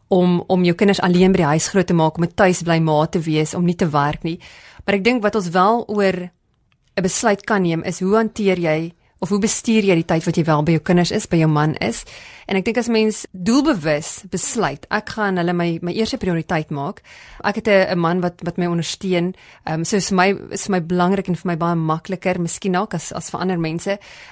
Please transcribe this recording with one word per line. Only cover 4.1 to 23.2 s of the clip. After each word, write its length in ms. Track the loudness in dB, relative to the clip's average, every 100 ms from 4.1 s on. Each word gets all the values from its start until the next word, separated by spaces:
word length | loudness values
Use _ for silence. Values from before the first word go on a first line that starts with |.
| -2
nie. 160 | -6 -8 -12 -20 -20 -14 -2
Maar 100 | 0
ek 80 |
dink 200 | 2 2
wat 120 | 0 -2
ons 140 | 0
wel 340 | 2 4 2 -2
oor 420 | 0 0 0 -8 _ _ _ _ _ _ -4
'n 40 |
besluit 420 | -2 0 0 0 0
kan 160 | 0
neem 220 | 2 -2
is, 160 | -4 -4
hoe 160 | 0 0
hanteer 440 | 0 -2 0 0
jy 340 | 0 -2 -4 -12 _ -10
of 100 | -4
hoe 100 | 0
bestuur 440 | 0 0 0 2
jy 120 | 4 2
die 100 | 2
tyd 200 | -2 0
wat 100 | -2
jy 60 |
wel 200 | 2 2
by 80 | 2
jou 80 | 0
kinders 280 | 2 2 2
is, 140 | -2 -2
by 100 | 0
jou 100 | 2
man 260 | 2 0 -2
is? 280 | -4 -4 -8 -18 -20 -20 -4
En 80 | -4
ek 80 | -2
dink 120 | -2
as 100 | 0
mens 380 | 2 2 -2 -8
doelbewus 920 | -6 0 2 2 0 0 -2 -4 -10 -8
besluit, 560 | -6 -4 -2 -2 -4 -6
"Ek 180 | -6 -6
gaan 280 | -4 -2 0
hulle 160 | 0
my, 260 | 0 -2 -2
my 100 | -4
eerste 240 | -4 -4 -2
prioriteit 520 | -2 -2 -2 -4 -4
maak." 320 | -6 -6 -10 -18 -20 -20 -6
Ek 120 | -4 -2
het 120 | 2
'n, 240 | 4 4
'n 60 | 0
man 220 | 0 0
wat, 120 | -2 -4
wat 140 | -8 -4
my 80 | -2
ondersteun. 680 | -2 -4 -6 -2 -2 -2 -6 -18 -14
Ehm, 200 | -6 -4
so 120 | 0 0
is 100 | 0
vir 60 | 2
my, 180 | 2 0 -6
is 140 | -8 -2
vir 60 |
my 100 | -2 0
belangrik 420 | 0 2 0 -2
en 80 | -4
vir 120 | -2
my 60 | -2
baie 180 | -2 0
makliker, 640 | 0 -2 -4 -6 -4 -2
miskien 360 | -4 -4 -2 -2
ook 180 | -2
as, 180 | -6 -8
as 160 | -10